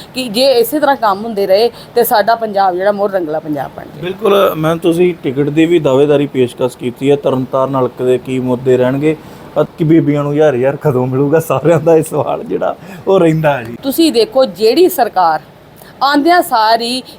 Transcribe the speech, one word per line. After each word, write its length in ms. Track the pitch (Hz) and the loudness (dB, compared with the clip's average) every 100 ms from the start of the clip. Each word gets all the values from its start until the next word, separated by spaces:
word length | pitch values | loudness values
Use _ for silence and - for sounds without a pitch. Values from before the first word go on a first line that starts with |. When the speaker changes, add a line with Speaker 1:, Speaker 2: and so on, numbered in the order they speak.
| - | -12
Speaker 1:
ਕਿ 140 | 254 254 | -8 -4
ਜੇ 240 | 202 269 | 0 2
ਇਸੇ 280 | 240 233 302 | 2 0 0
ਤਰ੍ਹਾਂ 160 | 285 269 | 0 0
ਕੰਮ 280 | 220 196 | 0 -2
ਹੁੰਦੇ 220 | 233 202 196 | -4 -4 0
ਰਹੇ 240 | 190 233 - - | 2 2 -4 -6
ਤੇ 100 | 233 | -2
ਸਾਡਾ 300 | 233 233 202 | 2 2 2
ਪੰਜਾਬ 400 | 233 226 196 196 | 0 -2 0 0
ਜਿਹੜਾ 180 | 180 196 | 0 0
ਮੋਰ 180 | 202 202 | 0 -2
ਰੰਗਲਾ 280 | 190 156 156 | -2 -4 -6
ਪੰਜਾਬ 320 | 156 143 131 - | -6 -6 -8 -12
ਬਣ 60 | |
ਜਾਏ। 200 | 117 147 | -18 -12
Speaker 2:
ਬਿਲਕੁਲ 520 | 170 196 214 202 190 | -10 -4 0 2 2
ਮੈਮ, 240 | 165 156 165 | 0 -2 0
ਤੁਸੀਂ 360 | 170 165 180 170 | 0 2 0 -2
ਟਿਕਟ 260 | 160 131 147 | -4 -2 0
ਦੀ 180 | 147 160 | 2 2
ਵੀ 120 | 175 | 2
ਦਾਅਵੇਦਾਰੀ 480 | 147 131 147 143 143 | 2 2 4 2 0
ਪੇਸ਼ਕਸ਼ 500 | 135 120 - 127 - | 0 -2 -2 -6 -4
ਕੀਤੀ 340 | 123 117 139 | -10 -4 0
ਹੈ, 60 | 143 | 0
ਤਰਨਤਾਰਨ 600 | 139 127 127 135 131 139 | 0 -2 -2 -2 -2 0
ਹਲਕੇ 280 | 127 - | -2 -2
ਦੇ 140 | 127 180 | 0 0
ਕੀ 200 | 180 131 | -2 -4
ਮੁੱਦੇ 380 | 127 123 131 127 | -2 -2 0 2
ਰਹਿਣਗੇ, 400 | 123 139 151 151 - - - 147 | 2 0 -2 -2 -8 -20 -6 -4
ਅ, 40 | 151 - | -2 0
ਕਿ 60 | |
ਬੀਬੀਆਂ 380 | 156 165 143 147 | 2 2 2 0
ਨੂੰ 100 | 143 | -2
ਹਜ਼ਾਰ 220 | 147 156 | 0 2
ਹਜ਼ਾਰ 220 | 123 131 147 | 2 0 0
ਕਦੋਂ 300 | 156 127 127 | -2 0 0
ਮਿਲੂਗਾ, 340 | 131 143 160 | 0 0 0
ਸਾਰਿਆਂ 400 | 160 135 151 165 | 0 0 2 2
ਦਾ 160 | 160 160 | 4 2
ਇਹ 60 | |
ਸਵਾਲ 420 | 156 147 - - | 2 -4 -4 -4
ਜਿਹੜਾ 320 | - - 185 - 180 185 - | -6 -4 -4 -6 -12 -8 0
ਉਹ 120 | 190 | 2
ਰਹਿੰਦਾ 380 | 170 160 156 135 | 2 2 0 -2
ਹੈ 60 | |
ਜੀ। 120 | 117 120 | -6 -10
Speaker 1:
ਤੁਸੀਂ 300 | 277 254 320 | -4 0 2
ਦੇਖੋ 320 | 233 214 262 | 2 0 0
ਜਿਹੜੀ 440 | 262 175 220 269 359 | 0 0 0 4 2
ਸਰਕਾਰ 520 | - 214 185 170 156 - - - - - - | 2 -2 0 0 0 -6 -20 -20 -20 -18 -4
ਆਉਂਦਿਆਂ 400 | 269 294 311 349 | 0 2 2 2
ਸਾਰ 380 | 349 240 214 226 | 2 0 2 0
ਹੀ 220 | 233 254 233 | -2 -6 -10